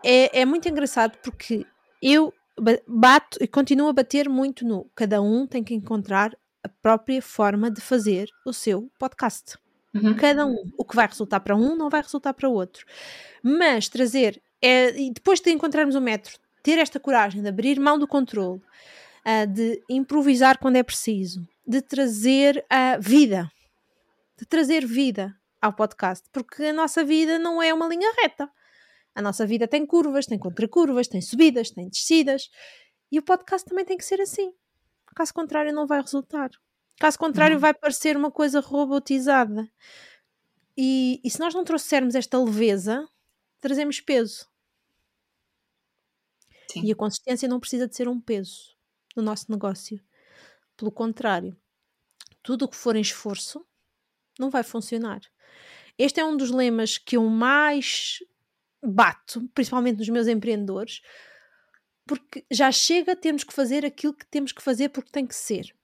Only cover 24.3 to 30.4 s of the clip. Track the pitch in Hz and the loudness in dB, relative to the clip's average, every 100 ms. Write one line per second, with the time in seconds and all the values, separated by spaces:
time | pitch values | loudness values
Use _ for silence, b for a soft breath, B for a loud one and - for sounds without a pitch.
24.3 | _ - 330 277 320 262 233 269 208 196 | _ -2 0 2 2 0 0 0 0 -6
25.3 | 196 _ _ 214 202 214 - 185 185 _ | -10 _ _ -2 0 -4 -2 -4 -4 _
26.3 | - 240 - 302 302 320 330 294 311 320 | -12 -12 -6 -4 -2 -2 0 2 2 2
27.3 | 330 330 339 330 320 330 339 415 453 359 | 0 -2 0 0 0 -2 -2 -2 2 0
28.3 | - 285 b b b b b b - 208 | 0 -12 b b b b b b -6 -6
29.3 | 196 214 226 226 294 294 339 302 277 262 | -2 -2 -2 0 -2 2 2 2 -2 -2
30.3 | 214 | -6